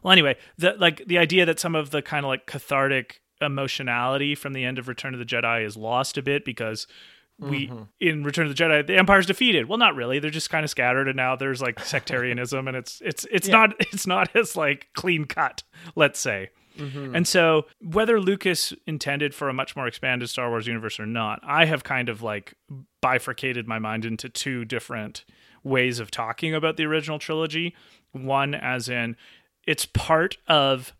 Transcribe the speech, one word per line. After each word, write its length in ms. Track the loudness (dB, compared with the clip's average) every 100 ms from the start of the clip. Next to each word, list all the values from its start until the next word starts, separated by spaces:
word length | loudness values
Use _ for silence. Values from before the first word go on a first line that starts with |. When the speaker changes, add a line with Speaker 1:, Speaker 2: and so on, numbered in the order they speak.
Speaker 1:
Well, 100 | 8
anyway, 240 | 6 6 0 -8 0
the, 180 | 0 4
like, 240 | 2 2 -2
the 120 | 2
idea 260 | 4 4 2
that 120 | 2
some 160 | -2
of 160 | -2 -2
the 120 | -6
kinda, 240 | -4 -4 -2
like, 180 | -4 -6
cathartic 760 | -14 -2 0 2 0 -2 -18 _ _
emotionality 960 | -4 -2 -4 -4 -2 0 0 0 0
from 180 | -2 -6
the 120 | -4
end 140 | -4 -4
of 80 | -8
Return 240 | -8 -8
of 40 | -8
the 60 | -4
Jedi 380 | -2 0 0
is 120 | -2 -6
lost 400 | 0 0 0 -2
a 60 |
bit 220 | -2 -2
because 420 | -2 -6 -6 -6 -10 -18 -20 _ _ _
we, 280 | -6 -6 -6
Speaker 2:
Mm-hmm. 140 | -10 -16 _
Speaker 1:
in 240 | 0 0
Return 220 | -2 0 -2
of 80 | 2
the 40 |
Jedi, 200 | 4 4 4
the 100 | 4
Empire's 300 | 8 6 6
defeated. 400 | 2 4 4 2
Well, 100 | 4
not 160 | 4
really. 240 | 2 -2 -2
They're 120 | -2
just 200 | -6 -2
kinda 160 | -2 -2
scattered, 380 | 0 2 2 0
and 80 | 0
now 200 | 0 0
there's, 260 | -2 -2
like, 180 | -2 -4
sectarianism, 840 | -4 -4 -2 -4 -2 -4 -4 -4 -4
and 80 | -8
it's, 240 | -10 -8
it's, 220 | -8 -8 -2
it's 180 | -2 4
Speaker 2:
Yeah. 60 | 6
Speaker 1:
not, 180 | 6 2
<laughs> 40 |
it's 260 | -4 -4 -2
not 280 | 0 2 2
as, 200 | 0 0
like, 320 | -2 -2 -8
clean 300 | -6 -2 -2
cut, 380 | -2 -2 -2 -4 -18 -20 -12 2
let's 220 | 2 2
say. 300 | -4 -4 -8 _ _ -12
Speaker 2:
Mm-hmm. 380 | -10 -10 -4
Speaker 1:
And 120 | 0 2
so 380 | 4 6 4 2 _
whether 400 | -2 2 4 4
Lucas 520 | 4 2 0 0 -2 -6 -8
intended 480 | -6 -2 -2 -2
for 140 | -2 -4
a 40 |
much 220 | -4 -6 -4
more 100 | -6
expanded 400 | -4 0 0 -2
Star 180 | -4 -2
Wars 180 | -2 -2
universe 300 | -4 -6 -6
or 60 | -6
not, 340 | -2 -2 -4
I 200 | -2 2 4
have 160 | 2
kind 240 | -2 -4 -4
of, 140 | -4
like, 320 | -6 -6 -8 _ _ -18 -18 _
bifurcated 680 | 0 0 -2 -6 -4 -4 -4
my 100 | -4
mind 240 | -4 -4
into 240 | -4 -8 -8
two 360 | -8 -6 -6
different 600 | -4 -6 -6 -10 -10 -14 _ _ _ _
ways 340 | 0 2 2 0
of 100 | -6
talking 440 | -6 -6 -4 -2
about 220 | 0 0 0
the 100 | -2
original 320 | -2 -2 -8
trilogy. 560 | -4 -4 -2 -4 -6 -8 _ _ _
One 420 | -12 -2 0 0
as 340 | -2 -4 -4 -4
in 280 | -4 -4 -8 -18 -20 _ _
it's 200 | -4 -2 -2
part 520 | -4 2 2 2 -4 2
of 460 | 4 4 0 -4